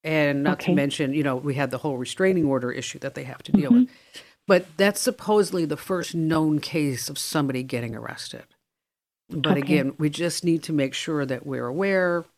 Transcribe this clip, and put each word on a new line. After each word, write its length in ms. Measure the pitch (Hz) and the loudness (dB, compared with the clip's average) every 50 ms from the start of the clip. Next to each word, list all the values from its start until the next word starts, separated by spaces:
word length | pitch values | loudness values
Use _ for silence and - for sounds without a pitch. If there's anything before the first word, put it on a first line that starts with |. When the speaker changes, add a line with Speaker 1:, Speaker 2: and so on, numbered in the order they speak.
| _ | _
Speaker 1:
And 400 | 156 156 156 151 143 143 139 143 | 0 2 2 2 2 2 2 2
not 180 | 147 147 - | 0 0 0
to 60 | - | 2
Speaker 2:
Okay. 80 | - 175 | 2 4
Speaker 1:
mention, 380 | - 139 143 139 - 156 131 139 | 4 4 2 0 -2 -2 0 0
you 100 | 156 143 | 0 0
know, 140 | 143 131 | 0 0
we 180 | 127 139 147 135 | -2 -2 -2 -2
had 160 | 135 143 127 | -2 -2 -2
the 80 | 131 123 | -4 -4
whole 180 | - 156 139 | -4 -2 -2
restraining 480 | 123 127 - - - 190 190 190 180 156 | -2 -4 -8 -2 0 2 2 4 4 2
order 240 | 139 135 127 123 123 123 | 2 2 0 0 -2 -6
issue 260 | - 131 - - - | -6 -8 -10 -10 -8
that 140 | - 139 - | -10 -8 -8
they 100 | - 135 | -8 -12
have 180 | 127 131 - - | -10 -12 -14 -8
to 80 | - 202 | 0 0
deal 180 | 202 151 135 | 2 4 6
Speaker 2:
Mm-hmm. 100 | 240 240 254 | 6 6 6
Speaker 1:
with. 80 | 254 - - _ _ _ - - - _ _ _ | 4 0 -20 _ _ _ -20 -20 -20 _ _ _
But 200 | - 196 180 185 - - | 4 4 4 4 0 0
that's 240 | - 196 202 202 - | 2 2 2 2 2
supposedly 640 | - 254 233 - - 190 214 208 202 - 190 180 165 | -2 -2 -4 -4 -2 2 4 4 4 2 0 -2 0
the 120 | 147 151 | -2 -2
first 380 | 147 - - 190 180 170 - - | -6 -4 -4 -4 -4 -4 -4 -2
known 460 | 170 160 156 160 160 156 156 151 151 | -2 0 2 2 2 4 4 2 2
case 480 | 147 - - 160 151 143 131 120 - - | 0 -2 -2 -2 0 0 -2 -4 -6 -8
of 80 | 143 - | -6 -6
somebody 440 | - - - 160 143 139 131 127 127 | -8 -2 0 0 0 0 0 -4 -4
getting 300 | 131 - 120 120 117 113 | -4 -4 -4 -4 -4 -8
arrested. 480 | 110 117 117 - - - - - - - _ _ _ _ _ _ _ _ _ _ _ _ _ _ _ _ _ | -8 -10 -12 -12 -12 -12 -14 -14 -16 -18 _ _ _ _ _ _ _ _ _ _ _ _ _ _ _ _ _
But 240 | - 160 131 151 147 | -8 -4 0 2 2
Speaker 2:
Okay. 80 | 143 | 2
Speaker 1:
again, 340 | 139 139 - 147 135 135 139 - | 2 2 2 2 2 0 -2 -2
we 100 | 156 151 | -2 -2
just 360 | 147 - 170 170 156 - - | -2 -2 -4 -4 -4 -2 0
need 180 | 175 165 160 - | 0 0 0 0
to 80 | - 160 | -2 -2
make 220 | 147 139 131 131 | 0 0 -2 -2
sure 320 | - - - 156 147 139 | -6 -6 -4 -2 -2 -2
that 180 | 131 135 120 - | -2 -4 -6 -6
we're 220 | 147 135 123 120 | -6 -6 -4 -4
aware 580 | 120 127 165 196 196 196 190 185 180 175 170 170 _ _ | -4 -2 -2 0 2 2 2 2 2 0 -2 -4 _ _